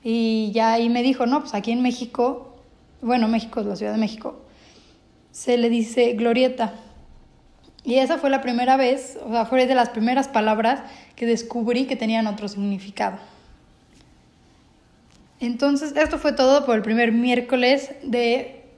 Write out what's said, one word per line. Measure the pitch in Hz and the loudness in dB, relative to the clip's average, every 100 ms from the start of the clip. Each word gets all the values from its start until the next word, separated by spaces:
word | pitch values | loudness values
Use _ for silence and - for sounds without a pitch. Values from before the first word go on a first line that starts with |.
Y | 233 233 226 220 214 | -2 0 2 0 0
ya | 220 226 | 2 2
ahí | 226 233 | 2 2
me | 240 | 2
dijo, | 254 262 240 | 2 2 2
"No, | 294 | 0
pues | 294 | -2
aquí | 208 214 | -6 -2
en | 233 | 0
México, | 247 247 240 - 240 - - - - _ _ - | 0 -2 -8 -2 -2 -2 -12 -20 -20 _ _ -10
bueno, | 233 247 220 | -2 0 2
México | 226 226 247 | 0 -2 -6
es | 208 | -6
la | |
Ciudad | 190 214 | -6 -4
de | 214 | -2
México, | 214 - - - - - - - _ _ _ _ _ | -2 -4 -14 -14 -20 -20 -20 -20 _ _ _ _ _
se | - - 240 | -8 0 2
le | 233 | 4
dice | 233 220 254 240 | 2 0 2 2
glorieta". | 220 233 240 254 254 220 - - - - - - _ _ _ - - | 2 2 4 2 0 -6 -6 -20 -20 -20 -20 -20 _ _ _ -20 -12
Y | - 254 | 0 2
esa | 262 330 | 2 0
fue | 277 | 0
la | 269 | 0
primera | 247 240 247 269 | -2 0 2 4
vez, | 254 269 - - 233 | 4 0 -4 -14 -4
o | |
sea, | 233 | -2
fue | 220 262 254 | 2 2 4
de | |
las | 262 233 | 2 2
primeras | 220 226 262 269 | 0 0 0 0
palabras | 220 214 214 226 269 - - - - | 0 0 2 0 -2 -6 -20 -20 -6
que | 233 | -2
descubrí | 226 - 240 226 247 269 | -2 -2 -4 -2 0 -2
que | - | -2
tenían | 220 226 214 | -2 0 -2
otro | 202 208 | -4 -8
significado. | 202 202 196 196 - 190 190 - - - - _ _ _ - - _ _ _ _ _ _ _ _ _ _ - _ _ | -4 -4 -4 -8 -6 -6 -6 -18 -20 -20 -20 _ _ _ -20 -20 _ _ _ _ _ _ _ _ _ _ -20 _ _
Entonces, | 240 233 285 285 302 285 | -6 0 2 0 -2 0
esto | 302 311 | 0 0
fue | 294 | 0
todo | 294 262 285 277 | 2 4 4 4
por | |
el | 220 | 0
primer | 208 220 233 | 0 0 2
miércoles | 226 247 247 240 254 247 277 269 - | 2 2 0 0 0 2 2 -2 -12
de | - 240 233 254 - - - | -4 -2 0 0 -4 -16 -20